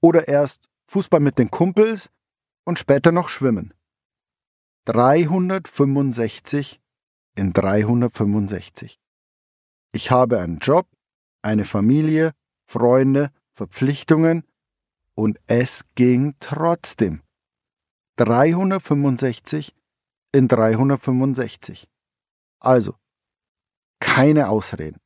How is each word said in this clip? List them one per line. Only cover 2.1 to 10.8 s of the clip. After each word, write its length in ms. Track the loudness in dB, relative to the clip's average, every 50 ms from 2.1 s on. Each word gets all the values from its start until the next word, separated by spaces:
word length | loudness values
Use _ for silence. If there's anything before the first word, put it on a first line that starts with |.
| _ _ _ _ _ _ _ _ _ _ _
und 120 | -8 -8 -8
später 360 | 0 0 0 4 4 2 2
noch 160 | 2 -2 -4
Schwimmen. 440 | -8 -4 -2 0 0 -2 -4 -10 _ _ _ _ _ _ _ _ _ _ _ _ _ _ _ _ _ _ _ _ _ _ _
Dreihundertfünfundsechzig 2000 | -4 0 2 4 4 4 4 2 0 0 -2 -2 -2 -4 -6 -8 -10 -2 0 0 2 2 0 0 -2 -2 -2 -4 -4 -6 -10 _ -6 -6 -6 -6 -6 -12 _ _ _ _ _ _ _ _ _ _ _ _
in 160 | -4 -4 -2 0
dreihundertfünfundsechzig. 1500 | 0 0 0 0 0 0 0 0 0 0 -2 -2 -2 -2 -2 0 -2 -2 -4 -6 -10 -12 -14 _ -20 -20 -20 -20 _ _ _ _ _ _ _ _ _ _ _ _ _ _ _ _ _ _ _
Ich 200 | _ -10 -2 2
habe 280 | 4 4 4 4 2 -2
einen 200 | -2 -4 -8 -6
Job, 280 | 0 2 2 2